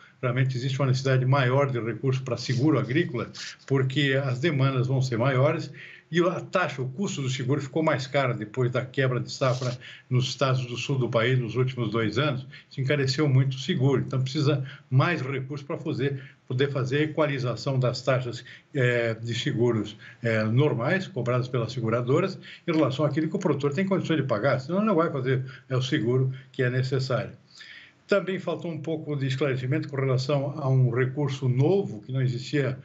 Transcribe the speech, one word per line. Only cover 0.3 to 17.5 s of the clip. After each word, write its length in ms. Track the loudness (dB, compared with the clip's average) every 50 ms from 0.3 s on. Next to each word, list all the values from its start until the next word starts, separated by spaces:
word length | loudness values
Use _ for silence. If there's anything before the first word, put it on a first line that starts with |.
| 2 2 2 0 0
existe 240 | -2 -2 -2 -2 0
uma 60 | 2
necessidade 400 | 2 2 2 2 2 2 4 4
maior 460 | 4 4 4 4 4 4 4 2 2
de 80 | 0 -2
recursos 420 | -2 -4 -4 -2 0 0 0 0
pra 160 | -2 -4 -4 -4
seguro 400 | -2 -2 0 2 4 4 4 4
agrícola, 540 | 2 0 0 0 0 0 -2 -6 -6 -6 -8 -12 -14 -14 -14 -12 -4
porque 560 | 0 0 2 2 2 2 2 2 2 2 2 0
as 160 | 0 -2 0
demandas 460 | 0 0 2 2 2 2 2 2 0
vão 160 | 2 2 0
ser 160 | 0 0 0 0
maiores 560 | 2 2 4 4 4 4 2 0 -4 -8 -12 -16 -18 -20 -20 -20 -12 -2 0
E 80 | 2
a 180 | 2 2 2 -2
taxa, 380 | -4 -2 0 0 0 0 -2 -4
o 80 | -6 -6
custo 340 | -4 -4 -4 -4 -4 -4 -4
do 60 | -4
seguro 280 | -4 -2 0 0 0 0
ficou 220 | -2 -2 -2 0
mais 240 | 2 2 2 0 -2
caro 300 | -2 0 0 2 2 0
depois 360 | -2 -6 -6 -2 0 0 0
da 140 | 0 -2 -4
quebra 340 | -2 -2 0 0 2 2 0
de 120 | -4 -6
safra 440 | -4 -2 0 0 0 0 -2 -4 -6 -8 -10 -16 -18 -16 -6 0
nos 200 | 0 2 2 0
estados 360 | 0 0 2 2 2 0 -2 -4
do 100 | -6 -6
sul 220 | -4 -2 0 0
do 100 | 0 2
país 300 | 2 2 2 4 2 2
nos 160 | 0 0 0
últimos 340 | 0 0 0 -2 -2 -2 -2
dois 300 | 0 0 0 0 0 0
anos. 260 | 0 0 0 -4 -6 -10 -16 -20 -20 _
Se 100 | -8 -4
encareceu 480 | -2 0 0 2 0 0 0 2 2 4
muito 280 | 4 4 4 4 0
o 40 | -4
seguro, 440 | -2 -2 0 2 2 2 2 2 0
então 160 | -2 -2 -2
precisa 420 | -2 -2 -2 0 2 2 2 0 0 -6 -10 -16 -6 0
mais 320 | 2 4 4 4 2 0 -2
recursos 420 | -4 -6 -6 -6 -8 -10 -10 -8
pra 100 | -8 -8
fazer, 460 | -6 -6 -4 -2 -2 -2 -2 -2 -4 -8 -12 -20 _ _ -4
poder 240 | 0 0 0 0
fazer 260 | 0 0 -2 0 2 2
a 40 |
equalização 800 | 0 0 2 0 0 2 0 0 -2 -2